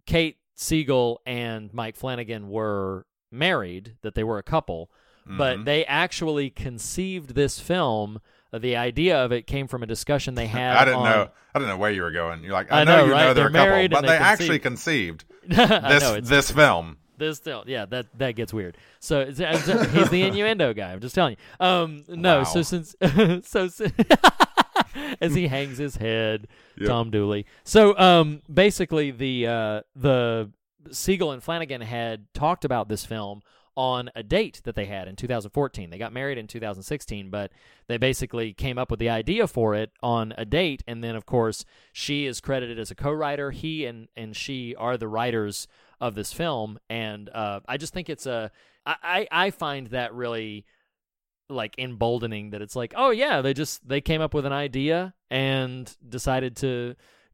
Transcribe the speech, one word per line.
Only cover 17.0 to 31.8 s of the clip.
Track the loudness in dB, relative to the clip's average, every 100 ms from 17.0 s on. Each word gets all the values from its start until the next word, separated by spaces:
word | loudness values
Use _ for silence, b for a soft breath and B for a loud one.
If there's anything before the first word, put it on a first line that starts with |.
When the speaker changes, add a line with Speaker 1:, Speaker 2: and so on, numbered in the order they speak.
| _ -8
Speaker 1:
This | -6 -6
still, | -10 -10 -8
yeah, | -8 -6
that, | -8 -8 -4
that | -4
gets | -4 -6
weird. | -6 -8 b b b
So | -2 0
it's, | 0 -4
it's, | -2 0 2 2 4
he's | 4 4
the | 4
innuendo | 2 2 0 2 0
guy. | -2 -8
I'm | -8
just | -4
telling | 0 0 -2 b b
you. |
Um, | 2 2 0 -6 -12
no, | 0 4 4
Speaker 2:
Wow. |
Speaker 1:
so | 4 0
since, | 0 -4 -6 0
<laughs> | 4 6 4 4 -2
so | -2 -2
si-, | -2 0 2 6 8 8 6 4 2
<laughs> | 2 0 0 -4 -8 -2
as | 0
he | 2 0
hangs | -2 -4 -6
his | -6 -4
head, | -2 0 -2 -4 -8 b b -4
Speaker 2:
Yep. | 0
Speaker 1:
Tom | 0 0
Dooley. | 0 2 0 -4 b
So, | 4 8 8 8
um, | 8 8 6 -2 0
basically, | 4 4 4 0 0 -2
the, | -2 -4 -2 -2
uh, | 0 -2 -4 -8
the | -2 2 4 2 -2 -4 -12 _ _ -14
Siegel | -4 -2 0 -2
and | -4
Flanagan | -6 -6 -6 -10